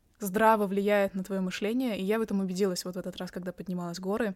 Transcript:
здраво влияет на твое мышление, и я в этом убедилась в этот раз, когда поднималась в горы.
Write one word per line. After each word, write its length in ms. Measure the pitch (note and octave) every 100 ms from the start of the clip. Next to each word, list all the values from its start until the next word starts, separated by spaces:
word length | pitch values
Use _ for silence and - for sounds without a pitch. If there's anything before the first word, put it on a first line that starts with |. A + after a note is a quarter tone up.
| _ -
здраво 480 | G3+ G3 A3 A3 G3+
влияет 480 | G3 G3+ G#3 G3 F#3+
на 80 |
твое 180 | F#3 F#3+
мышление, 560 | F#3 - G3+ A#3+ C4 F#3
и 60 |
я 160 | F#3+ A3+
в 20 |
этом 200 | A3 G3
убедилась 420 | F#3+ F#3 G3+ F3+
в 60 | F#3
этот 260 | F3+ F3+ F3
раз, 160 | F3+
когда 220 | F#3 F3+
поднималась 460 | - E3+ F3+ F3 E3+
в 20 |
горы. 340 | F#3 G#3+ A3